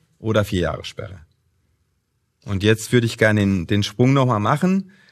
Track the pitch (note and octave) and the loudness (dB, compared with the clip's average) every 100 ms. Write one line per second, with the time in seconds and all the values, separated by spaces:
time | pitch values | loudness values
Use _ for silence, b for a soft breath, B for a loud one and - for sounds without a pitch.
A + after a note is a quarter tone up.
0 | b _ A#2 G#2+ G2+ F#2 D#2+ - - - | b _ -2 0 0 -2 -4 -6 -12 -14
1 | - F#2+ - _ _ _ _ _ _ _ | -16 -16 -20 _ _ _ _ _ _ _
2 | _ _ _ _ - F#2+ G#2+ A2 - B2 | _ _ _ _ -8 0 2 0 2 2
3 | A2+ - A2 G#2 G2 F#2+ D#2 G2+ G2+ - | 2 2 2 2 2 0 -2 -2 -2 0
4 | B2+ C#3 B2+ G#2+ G#2+ D3 F#3 F#3+ - b | 2 4 2 0 0 0 0 0 -4 b
5 | b | b